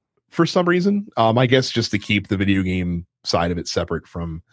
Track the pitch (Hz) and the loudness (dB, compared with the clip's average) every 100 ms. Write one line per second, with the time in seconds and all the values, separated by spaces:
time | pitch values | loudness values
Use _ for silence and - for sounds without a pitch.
0 | _ _ _ - 170 - 175 175 180 202 | _ _ _ -2 0 2 2 2 2 0
1 | 202 - 113 113 127 131 131 - 113 104 | -2 0 2 4 4 4 2 -2 -2 -2
2 | - 104 98 98 98 95 92 92 90 87 | 0 -2 0 -2 2 2 0 -2 -2 -4
3 | 85 _ - - 87 87 80 - 82 82 | -8 _ -2 0 0 -2 -4 -4 -4 -6
4 | - 90 85 80 - | -8 -10 -8 -10 -14